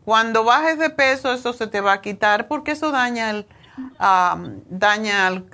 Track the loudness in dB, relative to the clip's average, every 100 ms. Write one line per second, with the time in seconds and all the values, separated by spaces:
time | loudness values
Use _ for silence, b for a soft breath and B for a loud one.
0 | 0 0 2 2 4 4 2 0 -2 2
1 | 2 2 -2 -4 -4 -6 -4 -2 2 0
2 | -2 -2 2 2 0 -6 -4 -4 -2 0
3 | -2 -2 -4 -4 -8 B B B -16 -2
4 | 2 4 2 0 -8 -14 -12 -2 0 0
5 | 0 0 0 -2 -8